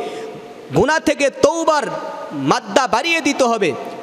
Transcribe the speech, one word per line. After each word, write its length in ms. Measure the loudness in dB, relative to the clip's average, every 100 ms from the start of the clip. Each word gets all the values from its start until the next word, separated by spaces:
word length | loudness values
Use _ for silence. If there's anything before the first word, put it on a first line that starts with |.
| -8 -8 -10 -12 -16 -18 -2 2
গুনাহ 220 | 2 2
থেকে 320 | 0 2 0
তওবার 520 | 4 2 4 2 2 0 -6 -8 -10 -10
মাত্রা 540 | -4 0 0 2 2 2
বাড়িয়ে 340 | 2 2 0
দিতে 240 | 0 2
হবে। 280 | 2 2 0 -2 -8 -12